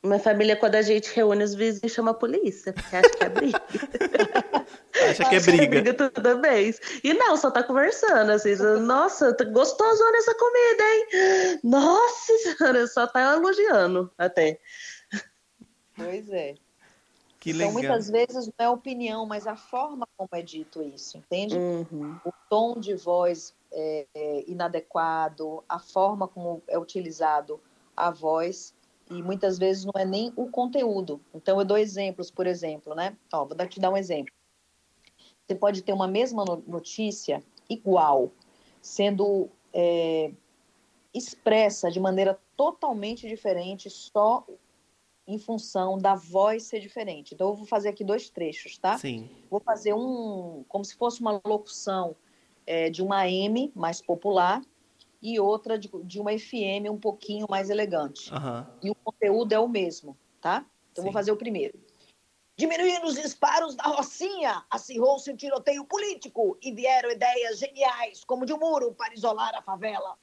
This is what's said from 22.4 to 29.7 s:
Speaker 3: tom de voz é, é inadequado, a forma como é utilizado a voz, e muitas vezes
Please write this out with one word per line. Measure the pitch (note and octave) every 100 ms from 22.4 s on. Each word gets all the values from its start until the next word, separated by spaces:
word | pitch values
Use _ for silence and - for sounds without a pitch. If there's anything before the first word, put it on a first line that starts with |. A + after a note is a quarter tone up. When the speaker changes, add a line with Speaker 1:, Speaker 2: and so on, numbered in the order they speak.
| _
Speaker 3:
tom | G#3+ A#3 A#3+
de | G#3 F#3
voz | F3 F3 F3 E3 - _ _
é, | D#3+ D#3 D#3 C#3+ D#3
é | D3+ D3 C#3
inadequado, | F3 E3+ E3+ D#3 E3+ E3 D#3+ D#3 D#3 D#3 D#3+ _
a | E3+
forma | - F#3+ G3 G#3 F#3
como | F3+ F3 E3+ -
é | E3+
utilizado | E3+ G3 E3+ D#3+ D#3+ D3+ D3 D3+ _ _ _ -
a | E3+
voz, | D#3 D#3 D#3+ E3+ F#3+ - _ _ _ _
e | F3+
muitas | F3 F#3+ F#3+ F#3
vezes | F#3+